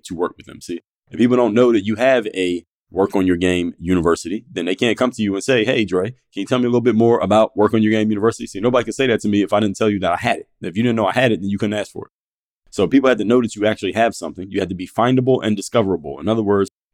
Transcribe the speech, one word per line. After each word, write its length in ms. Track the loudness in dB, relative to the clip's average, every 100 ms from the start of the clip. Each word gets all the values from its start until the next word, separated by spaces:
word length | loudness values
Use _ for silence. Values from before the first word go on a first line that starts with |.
| -12
to 100 | -6
work 200 | -6 -6
with 120 | -20
them. 140 | -18
See, 180 | -12 -12 -14 _ _
if 60 | 0
people 180 | 2 4
don't 160 | 2
know 180 | 4 4
that 140 | 2 0
you 100 | 0
have 320 | 2 2 0
a 380 | -2 -2 -2 -8 _ _
Work 220 | -2 0 2
on 100 | 2
Your 120 | 2
Game 360 | 2 0 -2 -6
University, 640 | -2 0 2 0 -4 -10 -10
then 140 | -6 -6
they 100 | -2
can't 220 | -2 0
come 140 | -2
to 100 | -2
you 120 | -2
and 80 | -2
say, 220 | 0 0
"Hey, 220 | 0 -2 -2
Dre, 260 | -2 -4
can 300 | -8 _ -10
you 40 | -2
tell 140 | 0
me 60 | 2
a 20 |
little 140 | 2
bit 140 | 2 4
more 240 | 4 4
about 360 | 2 2 2 2
Work 180 | 2
on 80 | 2
Your 100 | 2
Game 180 | 2 0
University?" 380 | 0 -2 -2 -8
See, 120 | -4
nobody 240 | 0 0
can 80 | -2
say 160 | -2 0
that 140 | 0
to 80 | 0
me 140 | 0
if 100 | 2
I 80 | 0
didn't 160 | 0 0
tell 120 | 0
you 100 | 0
that 120 | -2
I 60 | -2
had 220 | -2 -4
it. 100 | -8 _
If 160 | -8 -2
you 80 |
didn't 140 | 0 0
know 80 | 0
I 80 |
had 180 | 2 0
it, 80 | 0
then 100 | -4
you 80 | -4
couldn't 220 | -4 -4
ask 120 | -6
for 160 | -12 -18
it. 40 | _ _ _ _ _ _
So 180 | -2 2
people 200 | 4 4
had 100 | 2
to 40 |
know 180 | 2 2
that 140 | 0 -2
you 100 | -2
actually 280 | -2 -2
have 200 | 0 0
something. 380 | 0 -10 -12 -8
You 80 | -4
had 80 | -4
to 80 | -6
be 120 | -6
findable 520 | 0 2 2 2 0
and 140 | 0 -4
discoverable. 640 | -2 0 0 -2 -6 -8
In 80 | -4
other 160 | -2
words, 260 | 0 0 0 -6 _